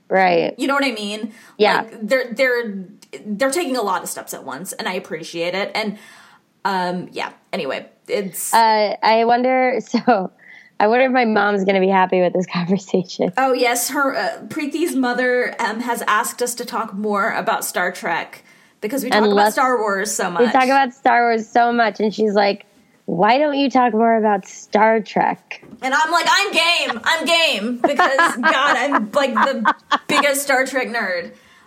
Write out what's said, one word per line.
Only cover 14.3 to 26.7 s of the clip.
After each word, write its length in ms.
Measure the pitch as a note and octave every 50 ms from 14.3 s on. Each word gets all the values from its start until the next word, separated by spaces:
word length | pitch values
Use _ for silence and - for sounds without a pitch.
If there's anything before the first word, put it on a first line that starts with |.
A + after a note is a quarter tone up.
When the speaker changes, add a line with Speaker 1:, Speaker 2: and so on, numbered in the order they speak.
| - - - G#3+
Speaker 2:
Preeti's 460 | - D#4 D4 C#4 - D#4 D#4+ E4+ B3+
mother, 600 | C4 C4 B3 B3 A#3+ B3+ B3 B3 B3 A#3+ F#3+ - -
um, 200 | - G3+ G#3+ A3
has 200 | A#3+ B3 A#3 A3+ - -
asked 340 | G#3 G#3+ A#3+ - - -
us 120 | A#3+ A#3+ A#3+
to 100 | - A#3+
talk 280 | A#3 A#3+ A3 A3+ A3 G3
more 380 | G3 G#3+ G#3+ G3+ G3 G3 -
about 320 | - C#3 F#3+ A3 G3+ - F#3
Star 280 | - - G3+ F3+ F#3
Trek 520 | F#3 - A3 F#3+ E3 D#3 - - - - _ _ - _ _ _ _ _
because 220 | - G#3+ A3+ C4+ F3+
we 60 | B3
talk 80 | - G#3+
Speaker 1:
And 80 | G#3+ G#3
Speaker 2:
about 80 | G3+
Speaker 1:
let's 200 | G3+ G3+ G#3+ G#3+
Speaker 2:
Star 220 | D4 C4+ C4 B3+ A#3
Wars 320 | G#3+ G#3+ G3 G3 G3 G#3 -
so 140 | - G#3 F#3
Speaker 1:
We 160 | F3 E3+ A#3+
Speaker 2:
much. 80 | A#3 C4
Speaker 1:
talk 120 | C4+ C4
about 280 | B3+ C4+ C#4 C4+ B3+ B3+
Star 360 | - _ C4 A#3 A#3+ A#3+ A#3
Wars 180 | A#3 A3 A3 A3
so 240 | - A#3+ A#3 A#3+
much, 280 | A#3+ A#3+ A#3 A3 G#3 -
and 140 | G#3 A3 F#3
she's 200 | - G#3+ G#3+ G3
like, 300 | G#3 G3+ G3+ G3+ G3+ - _ _ _ _ _ _ _ _
"Why 320 | - - E3+ F#3+ G#3 A#3+ C4+
don't 180 | D4+ D4+ C#4+ C#4
you 120 | C#4+ C4+
talk 220 | - C4+ B3 B3 G#3+
more 240 | G#3+ A#3 A3+ A3+ A3+
about 280 | G#3 G#3+ G#3 G3 F#3+
Star 540 | - - - - _ - G#3 G#3+ A3 A3+ A3+
Trek?" 640 | G3+ - - F#3 - - - - _ _ - - - - - -
Speaker 2:
And 120 | - C4+ C4+
I'm 160 | D4 D#4 D4+
like, 140 | E4+ E4+ E4+ E4+
"I'm 220 | E4+ F#4 G4+ G4+
game. 500 | E4+ D#4+ E4 E4+